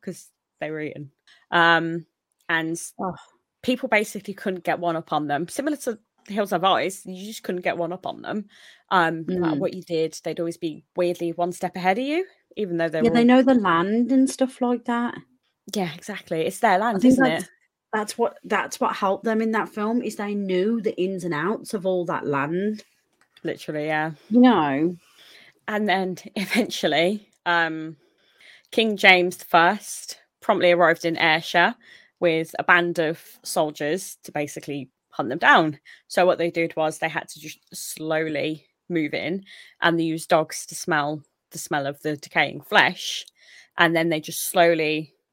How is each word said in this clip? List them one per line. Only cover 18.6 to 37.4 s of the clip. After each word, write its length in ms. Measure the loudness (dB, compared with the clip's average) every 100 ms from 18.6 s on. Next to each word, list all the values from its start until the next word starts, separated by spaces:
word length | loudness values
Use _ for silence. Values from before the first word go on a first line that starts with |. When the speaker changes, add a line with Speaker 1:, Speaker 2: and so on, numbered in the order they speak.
| -2 -2
Speaker 2:
what 160 | -2 0
helped 280 | 0 0
them 160 | 0 0
in 120 | 0
that 160 | -2 -2
film, 320 | -4 -2 -2
is 140 | -2 -6
they 180 | -6
knew 460 | -4 -2 0 2 0
the 160 | -2 -2
ins 240 | -2 -4
and 80 | -4
outs 380 | -2 -2 -4 -6
of 140 | -4 -2
all 180 | 0 -2
that 200 | -4 -2
land. 580 | -2 0 -2 -2 -4 -10 _ _ _ _ _
Speaker 1:
Literally, 420 | -8 -8 -8 -6 -2
yeah. 260 | -2 -2 -6 0
Speaker 2:
You 120 | 6
know. 560 | 6 6 2 0 0 -2 _ _ -20 -20 -20 _ -6
Speaker 1:
And 200 | -2 0
then 280 | 0 0 -6 -8
<laughs> 100 | -8
eventually, 920 | -2 0 -2 -2 0 2 2 0 -6 _ 0
um, 500 | 0 0 -2 -10 -14 _ _ _ _ -20 -20 _
King 240 | 0 0 4
James 400 | 6 6 4 -2
the 60 | 2
First 720 | 4 6 4 -4 -14 -14 -18 _ _
promptly 320 | -2 2 4
arrived 320 | 6 4 4
in 120 | 0 0
Ayrshire 580 | 2 2 2 2 2 0 -12 -20 _ _
with 340 | 0 2 -2 -2
a 60 |
band 340 | 4 4 4 0
of 220 | -2 -2 -10 -18
soldiers 760 | -6 -2 -2 -2 -4 -4 -6 -16
to 80 | -10
basically 580 | -8 -6 -8 -10 -10 -12 _ _
hunt 180 | -8 -6
them 80 | 2
down. 400 | 6 6 4 -2 -14 -20 _
So 180 | 2 2
what 120 | 2
they 120 | 0
did 260 | -2 -4 -2
was 220 | -4 -2
they 100 | -6
had 200 | -6 -8
to 120 | -14